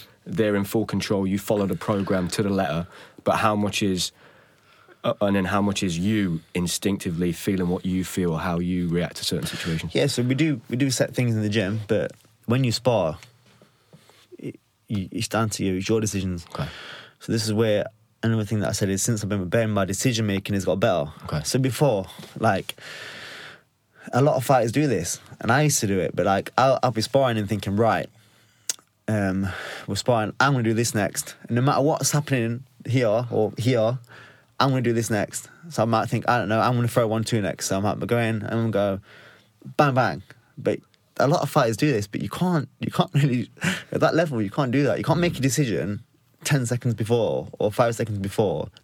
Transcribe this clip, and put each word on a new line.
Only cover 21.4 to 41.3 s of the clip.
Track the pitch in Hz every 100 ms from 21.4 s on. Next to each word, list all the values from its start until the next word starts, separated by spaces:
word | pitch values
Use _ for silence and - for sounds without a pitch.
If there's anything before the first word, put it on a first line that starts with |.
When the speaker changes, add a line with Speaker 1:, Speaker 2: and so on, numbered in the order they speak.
Speaker 2:
So | - 131
before, | 131 117 143 104 92 - - -
like, | 110 95 - - - - - - - - - - _ _ _ _ -
a | 120
lot | 143 120
of |
fighters | 120 127 117
do | 131 151
this, | 98 87 - - -
and | 98
I | 127
used | 151 143
to | 104
do | 95
it, | 82 -
but, | 92
like, | 98 - -
I'll, | 135 127
I'll | 123
be | 113
sparring | 104 135 131 110
and | 101
thinking, | 107 98 101
"Right, | 113 90 - _ _ _ _ _ - - _ _ -
um, | 107 98 95 95 - - - -
we're | 107
sparring, | - 117 107 -
I'm | 135
gonna | 135
do | 110
this | 110 120
next." | 110 95 - - - -
And | 120
no |
matter | 135 120
what's | 143 - 143
happening | 147 147 131 117 120 - _ -
here | 127 117 110 123
or | 107 104 -
here, | 117 120 110 127 - - - - _ -
I'm | 131
gonna | 131
do | 120
this | 117 113
next. | 107 85 - - - 170
So | 147
I | 113
might | 113 110
think, | 117 -
"I | 120
don't | 95
know, | 110
I'm | 107
gonna | 120 120
throw | 127 113
one, | 113
two | 110 113
next." | 92 - -
So | 95
I |
might | 104 58
be | 98
going, | 117 113 110
I'm | 101
gonna | 113 113
go | 104 101 95 - - - - _ _ 135 131
bang, | 147
bang. | 127 110 78 - - _ -
But | 107 - - _ _ -
a |
lot | 131